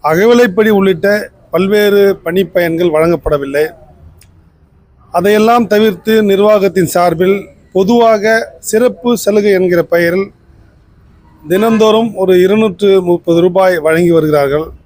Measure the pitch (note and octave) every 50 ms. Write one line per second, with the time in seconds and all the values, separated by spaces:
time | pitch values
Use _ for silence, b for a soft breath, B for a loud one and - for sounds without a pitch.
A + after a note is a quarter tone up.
0 | _ D3 D#3+ E3+ G3+ A3+ A#3+ A#3+ B3 A#3+ F3+ G3+ G#3+ A3 G#3+ G3 G3 F#3+ F#3 E3
1 | - G3 G#3 G#3 G3+ - _ _ _ _ - E3 F#3+ G3 G#3 G#3 G#3 G#3 G3+ G3+
2 | G3+ G3 F#3+ G3 - E3 E3 F#3+ G3 E3 - F#3 F3 E3+ E3 E3 F3 F3 D3+ D#3
3 | D#3+ E3+ E3+ D3+ - - D3+ C#3+ C#3 C#3 C#3 C#3+ D3+ D#3 - - - - - -
4 | - - - - - _ _ _ _ _ _ _ _ _ _ _ _ _ _ _
5 | _ _ - F3 F3 G3+ G#3 G#3+ G#3+ A3 A#3 A#3+ A#3 F3 G#3 G#3 A3 A3 F#3+ E3+
6 | - - A3 A3 G#3+ G3+ G3 F#3+ G3+ G#3 G#3+ G#3 F#3+ G3 E3 F#3+ F3 - - F3+
7 | F3 F3+ E3 D#3+ F#3 F#3 G3 G3+ F#3+ - - _ _ _ _ F#3 G3+ F#3+ A#3+ A#3+
8 | A#3 A3+ A3+ G#3+ G3 A3 A3+ A3+ A3+ - - - - - - A3 A#3+ B3 G3 -
9 | - A#3+ A#3+ - - - G#3+ G#3+ G3+ G#3 G3 F#3 F#3 F3+ F3 F3 D#3+ - - E3+
10 | F3 E3+ E3+ F#3+ G3 G3 - _ _ _ _ _ _ _ _ _ _ _ _ _
11 | _ _ _ _ _ _ _ _ - D3+ F3 F#3+ G#3+ A#3 A3+ A3 A3 A3 G#3+ A3
12 | A3+ A#3 - - F#3+ F#3 F#3 F3+ F3+ F#3 G3+ G#3+ A3 A3 F3+ - G#3 G3+ G3 F#3+
13 | F#3 F3 F3 E3+ _ - E3+ E3+ E3+ F#3 F3 F#3+ F#3+ F#3 F#3 E3 D3 D#3 D#3+ E3
14 | F3+ E3+ E3+ E3 D#3 D#3 D3+ D3 C#3+ C3+ C#3 D3+ D#3+ D#3+ - - _